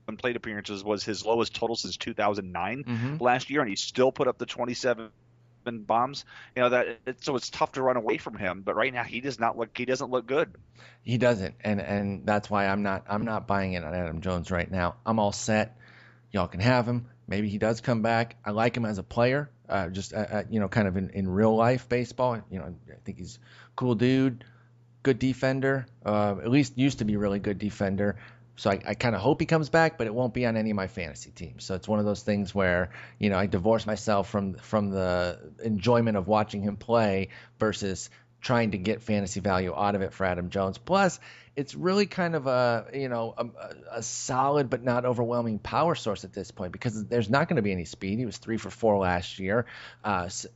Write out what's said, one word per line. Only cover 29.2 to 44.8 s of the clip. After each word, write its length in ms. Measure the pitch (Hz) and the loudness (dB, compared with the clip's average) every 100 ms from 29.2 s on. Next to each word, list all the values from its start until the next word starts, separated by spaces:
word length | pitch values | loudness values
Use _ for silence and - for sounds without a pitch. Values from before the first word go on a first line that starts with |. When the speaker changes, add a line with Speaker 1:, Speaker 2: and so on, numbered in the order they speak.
| 113 156 | 2 2
Speaker 2:
he 60 | 165 | 2
comes 240 | 165 147 | 2 4
back, 280 | 165 160 - | 4 4 2
but 80 | 113 | -2
it 80 | |
won't 200 | 113 127 | 0 -2
be 120 | 123 120 | 0 0
on 120 | 113 | 2
any 120 | 110 | 0
of 60 | 104 | 0
my 120 | 92 | -2
fantasy 440 | - 82 67 - | -4 -8 -8 -16
teams. 320 | - 82 62 | -14 -14 -12
So 120 | - 92 | -8 -6
it's 120 | - | 0
one 120 | 107 | 0
of 60 | 104 | 2
those 180 | 101 | 0
things 300 | - 104 95 | 0 -2 0
where, 360 | 101 92 87 90 - - - | 2 4 4 0 -6 -18 -2
you 120 | 104 | 2
know, 80 | 92 | 2
I 80 | 98 | 2
divorce 400 | 98 98 113 107 | 2 4 2 2
myself 440 | 107 - 101 92 | -4 0 0 2
from, 260 | 104 98 85 | -2 -2 -6
from 340 | - 110 101 | -2 0 0
the 500 | 95 92 90 90 80 78 - | 0 2 2 0 -4 -12 -8
enjoyment 540 | 113 104 104 120 117 104 | -2 0 4 4 4 0
of 100 | 92 | 2
watching 340 | 107 104 104 | 2 2 -2
him 140 | 101 104 | -4 -4
play 540 | - 117 107 95 95 - - - | 2 2 4 2 -2 -8 -20 -2
versus 520 | 107 95 101 90 - - _ _ | 0 0 -4 -6 -10 -18 _ _
trying 300 | - 120 113 | 0 2 2
to 60 | 95 | 0
get 240 | 95 110 | -2 -2
fantasy 380 | - 104 95 98 | 0 -2 -2 -2
value 340 | 98 92 92 | 0 0 0
out 220 | 76 101 101 | 0 0 0
of 60 | |
it 120 | 95 | -2
for 120 | - 95 | -2 0
Adam 240 | 87 87 | 0 -2
Jones. 280 | 98 95 - | -2 -2 -4
Plus, 440 | - 190 190 - - - - - | 0 2 2 0 -10 -20 -10 -8
it's 200 | 135 143 | -8 -4
really 300 | 170 196 208 | 0 2 2
kind 300 | - 175 160 | 0 -2 0
of 120 | 135 | 2
a, 400 | 127 123 117 104 | 4 4 2 -2
you 160 | 135 135 | -6 -2
know, 240 | 117 113 - | -2 -4 -4
a, 80 | 120 | -8
a, 300 | - 92 - 73 117 | -8 -14 -14 -12 -10
a 60 | |
solid 640 | 113 - - 127 139 147 127 | -8 -8 -2 0 4 4 2
but 120 | 123 | 0